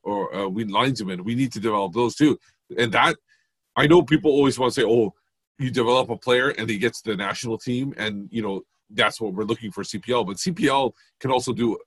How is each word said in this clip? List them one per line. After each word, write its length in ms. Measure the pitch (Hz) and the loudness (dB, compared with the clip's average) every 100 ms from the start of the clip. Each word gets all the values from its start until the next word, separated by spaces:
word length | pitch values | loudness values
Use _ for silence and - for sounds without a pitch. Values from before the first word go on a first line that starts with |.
or, 300 | - 104 95 | -6 -4 -4
uh, 140 | 92 98 | -4 -4
we 160 | 95 | -4
linesmen, 640 | 110 101 127 120 98 90 92 | -2 0 0 0 -4 -6 -4
we 100 | 120 | -2
need 160 | 131 | -2
to 80 | 117 | -2
develop 320 | 107 107 98 | -2 0 -2
those 240 | 95 120 - | 0 -2 2
too. 240 | 151 117 _ _ _ 90 | 2 2 _ _ _ -2
And 160 | 120 | 0
that, 240 | 120 143 160 _ _ _ _ _ - | 2 2 0 _ _ _ _ _ 0
I 100 | 147 | 6
know 160 | 175 | 6
people 300 | 143 151 151 | 6 4 4
always 260 | 143 139 120 | 4 4 2
wanna 140 | 123 | 0
say, 140 | 117 110 | 2 4
"Oh, 280 | 117 104 - _ _ _ - | 4 2 -2 _ _ _ -6
you 120 | 131 | -2
develop 380 | 123 117 127 123 | 0 2 2 0
a 60 | 110 | -4
player 340 | - 123 135 | 0 2 2
and 180 | - - | -2 -4
he 80 | 107 | -2
gets 240 | 117 - | -2 -2
the 160 | - 101 | -6 -4
national 400 | 98 101 120 110 | -4 -6 -6 -6
team, 360 | - 123 139 - | -4 -4 -4 -6
and, 320 | 107 101 101 | -6 -6 -8
you 100 | 113 | -6
know, 220 | 104 98 - _ _ | -4 -6 -10 _ _
that's 280 | 107 110 - | 0 0 0
what 120 | 110 | -6
we're 120 | 95 107 | -4 -4
looking 260 | 110 110 | -4 -6
for 140 | 95 95 | -10 -10
C 120 | 104 | -10
P 140 | 110 | -2
L." 120 | 120 | -2
But 160 | 95 98 | -2 -4
C 120 | - | -6
P 160 | 165 139 | -2 0
L 260 | 139 131 - _ _ | 2 0 -4 _ _
can 100 | 131 | -2
also 220 | 127 127 | 0 0
do 240 | 110 117 104 | 0 -2 -2